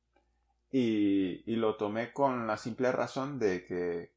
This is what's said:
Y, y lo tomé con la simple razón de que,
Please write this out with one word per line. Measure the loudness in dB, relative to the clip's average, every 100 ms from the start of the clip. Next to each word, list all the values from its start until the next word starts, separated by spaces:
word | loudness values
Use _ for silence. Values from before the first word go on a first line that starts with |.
| _ _ _ _ _ _ _
Y, | 2 2 4 4 4 2 -2 -4
y | 0
lo | 0 0
tomé | -2 -2 -6
con | 0 0 0 -2
la | -4
simple | -4 -2 0
razón | 2 -2 -4 -6 0
de | 0 0 -2
que, | -4 -2 -4 -8